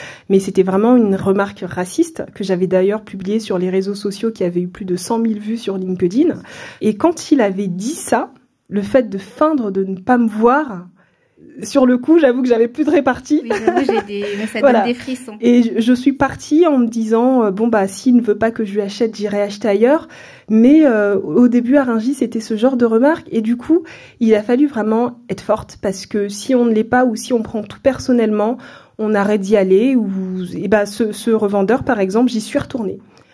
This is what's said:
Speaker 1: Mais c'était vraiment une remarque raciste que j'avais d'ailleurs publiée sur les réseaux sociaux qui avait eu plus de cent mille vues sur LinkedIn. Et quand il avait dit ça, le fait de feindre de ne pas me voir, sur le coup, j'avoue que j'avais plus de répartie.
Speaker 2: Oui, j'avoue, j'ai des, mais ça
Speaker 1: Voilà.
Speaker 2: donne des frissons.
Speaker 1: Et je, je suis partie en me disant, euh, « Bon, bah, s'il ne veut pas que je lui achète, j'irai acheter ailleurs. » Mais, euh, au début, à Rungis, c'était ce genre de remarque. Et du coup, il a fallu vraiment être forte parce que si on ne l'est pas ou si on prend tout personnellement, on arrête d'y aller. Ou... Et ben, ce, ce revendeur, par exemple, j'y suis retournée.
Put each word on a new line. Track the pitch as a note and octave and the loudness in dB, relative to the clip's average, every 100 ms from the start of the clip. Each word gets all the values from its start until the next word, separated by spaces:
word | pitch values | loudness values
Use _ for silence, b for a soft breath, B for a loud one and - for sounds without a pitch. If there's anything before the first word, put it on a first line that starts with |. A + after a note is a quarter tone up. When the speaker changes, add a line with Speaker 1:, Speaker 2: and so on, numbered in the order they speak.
| B B B | B B B
Speaker 1:
Mais | F#3+ | 0
c'était | G3 F#3+ | 2 0
vraiment | F#3 F#3+ A3+ B3+ | 2 2 4 4
une | G#3 F#3+ | 4 0
remarque | G3 G3 G3+ G3+ F3+ | 0 0 -2 -6 -10
raciste | F#3 F3+ - E4+ - - | -8 -6 -2 -4 -4 -14
que | - | -8
j'avais | F#3+ F3+ F#3 | -4 -2 0
d'ailleurs | F#3 F#3+ G#3+ | 2 2 -2
publiée | G#3 F#3+ F#3 A3 | -8 -12 -4 -4
sur | G#3+ F#3 | -2 -4
les | F#3 | -2
réseaux | F#3+ F#3+ G3+ | -2 -4 -6
sociaux | G3+ G3 A3+ | -6 -4 -6
qui | A3 | -2
avait | F3+ F3 | -4 -2
eu | F3+ | -6
plus | - F#3 | -8 -6
de | F3+ | -6
cent | - A3+ | -2 -2
mille | A3+ G#3 | -2 -4
vues | G#3 A3+ | -6 -6
sur | - F#3+ | -6 -6
LinkedIn. | F#3 F3+ F3+ A3+ E4 - B B B B | -6 -2 0 2 0 -2 B B B B
Et | G#3+ G#3 | -4 0
quand | E4 E4 - | -2 -2 0
il | C#4 | 2
avait | G3+ F#3+ G3 | 2 -2 -6
dit | F3 A3+ | -6 -6
ça, | E4+ - A#3 E4 _ _ _ - | -8 -2 -2 -2 _ _ _ -6
le | G3+ | -6
fait | G3+ C4+ A3 | 0 0 0
de | G3 | -8
feindre | - - D#4 D4 G#3+ | -10 -2 0 0 -2
de | F#3+ | -4
ne | F#3+ F#3 | -4 -6
pas | F#3 B3 | 0 0
me | A3+ | 0
voir, | G#3+ A#3+ C#4 C#4+ F3+ F3+ _ _ _ _ _ - - | 2 2 2 -2 -10 -16 _ _ _ _ _ -20 -16
sur | G#3+ C#4+ B3+ | -2 2 4
le | B3 | 2
coup, | C#4 E4 | 4 4
j'avoue | C4+ B3 | 4 2
que | B3 | 2
j'avais | A3+ A#3 | 2 2
plus | C4+ | 0
de | D4 | 2
répartie. | D#4+ C4+ A#3+ - D4+ | 2 2 -2 -2 -2
Speaker 2:
Oui, | A#3 | 0
j'avoue, | - A3 - - | -2 0 0 0
j'ai | A3+ G#3 | -2 -4
des, | G3+ G3+ G3+ | -6 -6 -6
mais | G#3+ | -6
ça | A3 | 2
Speaker 1:
Voilà. | C4+ A3+ | 4 4
Speaker 2:
donne | A3+ | 2
des | B3 | -4
frissons. | - B3+ - G#3+ | -8 -10 -10 -2
Speaker 1:
Et | A#3 A#3+ | 4 4
je, | A3+ A#3 | 4 0
je | A3+ | 2
suis | B3 C#4 | 2 2
partie | C4+ C4+ - - D4+ F4 | 0 -2 -4 0 2 4
en | C4+ | 4
me | A3+ | 0
disant, | A3+ A3 A3+ B3+ C4 | -2 0 2 2 2
euh, « | G#3+ | 0
Bon, | F#3+ A#3 | 0 0
bah, | G#3+ G3 | 2 0
s'il | - C4 A#3+ | -2 2 2
ne | |
veut | G#3+ G#3 | 2 0
pas | A3+ | 0
que | A3+ G3+ | -2 -4
je | |
lui | G#3 | -4
achète, | G3 G3+ A3+ G#3 | -6 -4 -4 -4
j'irai | G3+ G3+ | -4 -2
acheter | G3+ G3+ A3+ | -4 -4 -2
ailleurs. » | G3+ A#3+ D#4 - B B B B | 2 4 2 -2 B B B B
Mais, | A3 A#3+ D#4 D4 | 4 6 8 6
euh, | A3 G3+ G3 | 4 2 0
au | - E3+ B3 | 0 4 4
début, | A#3+ A#3+ C#4 | 4 2 2
à | |
Rungis, | B3+ A3+ A#3 C#4+ | 2 0 -2 -2
c'était | A3+ A3+ | -4 -4
ce | G#3+ G#3+ | -6 0
genre | B3 B3 | 0 2
de | A#3 | 2
remarque. | A3+ C#4 E4 - | 4 2 0 -4
Et | A3+ | -4
du | A3 A#3+ | -2 -4
coup, | - E4+ B B B B | 2 0 B B B B
il | A3 | 2
a | G#3+ | 2
fallu | G#3 B3 D4 | 2 2 2
vraiment | A3+ G#3+ A3 A#3+ - - | 0 -2 0 -2 -6 -12
être | - | -10
forte | - G#3+ - - | -2 -2 -4 -8
parce | G3+ F#3+ - | -8 -8 -6
que | G#3 G3+ | -4 -4
si | G#3 - B3+ | -8 -2 2
on | A#3+ | 2
ne | |
l'est | G#3+ | 0
pas | - B3+ B3+ | 0 0 0
ou | G#3+ | -2
si | - | -4
on | A#3+ | -4
prend | A3 A3 | -4 -8
tout | G#3 - | -10 -2
personnellement, | C#4 B3+ - A#3+ A3 G#3 G#3+ B3+ B B B - | -2 -2 0 2 2 0 -2 -4 B B B -6
on | G#3+ | -2
arrête | G#3 G3+ G#3 | 0 0 -2
d'y | F#3+ G#3+ | 2 2
aller. | F#3+ G3 C4 B3+ | 4 4 4 0
Ou... | G3+ F#3+ F#3 F#3 F3+ E3+ | -2 -4 -6 -6 -8 -6
Et | G3 | 0
ben, | G#3 G#3 | 0 0
ce, | G3+ A3 | -2 -4
ce | G#3 A#3 | -2 -2
revendeur, | A3 G#3 G3+ G3 C4 | 0 0 0 0 0
par | - G#3+ | 0 -2
exemple, | F#3+ G#3+ B3+ | 0 0 0
j'y | G#3+ | -2
suis | - C#4+ | -4 -6
retournée. | - B3 F#3+ G3 b b b | -6 -8 -8 -10 b b b